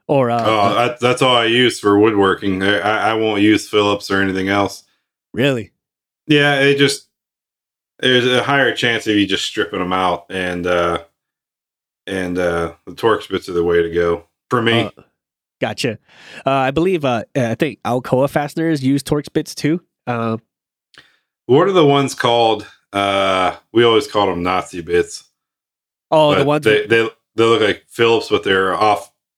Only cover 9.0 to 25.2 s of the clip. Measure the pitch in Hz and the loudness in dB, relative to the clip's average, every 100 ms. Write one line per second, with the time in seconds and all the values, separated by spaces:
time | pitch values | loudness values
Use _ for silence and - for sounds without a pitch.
9 | 110 104 95 95 - 107 101 95 90 92 | -2 0 0 -2 -4 -6 -6 -4 -4 -2
10 | 92 87 - 95 90 90 87 87 85 85 | -2 -4 -6 -8 -6 -4 -2 -2 -2 -4
11 | - _ _ _ _ _ _ _ _ _ | -10 _ _ _ _ _ _ _ _ _
12 | - 95 90 90 87 85 82 - - 82 | -10 -6 -6 -4 -2 -2 -6 -10 -20 -4
13 | 113 104 - 95 - 87 87 85 85 85 | -2 -2 -4 -8 -4 -2 0 0 0 -2
14 | 85 85 - _ _ 123 117 113 104 - | -2 -4 -8 _ _ -2 0 0 -2 -10
15 | _ _ _ _ _ _ 117 107 123 101 | _ _ _ _ _ _ -8 -4 -6 -6
16 | _ - - - 139 135 131 143 185 175 | _ -20 -20 -8 -2 0 0 0 -2 0
17 | 135 113 - 139 113 117 151 98 107 127 | -2 -4 -4 -4 -4 -2 -4 -4 -4 -4
18 | - 127 139 151 143 165 165 147 131 139 | 0 0 0 -2 -4 -4 -2 0 0 -2
19 | - 147 - 156 147 - 147 175 - _ | -2 -4 -2 -6 -6 -6 -4 -4 -8 _
20 | - 117 113 110 - _ _ _ _ - | -8 -4 -4 -6 -10 _ _ _ _ -20
21 | _ _ _ _ - 143 196 185 143 139 | _ _ _ _ 2 2 4 4 4 4
22 | 131 - 120 117 113 107 - _ _ 101 | 0 -2 0 2 2 0 -6 _ _ -4
23 | 98 98 98 92 90 - _ 113 117 110 | -2 0 0 0 -2 -4 _ 2 4 2
24 | - 104 98 87 90 92 - 90 80 87 | 0 0 0 -2 -2 -4 -6 -12 -2 -2
25 | 85 - | -2 -8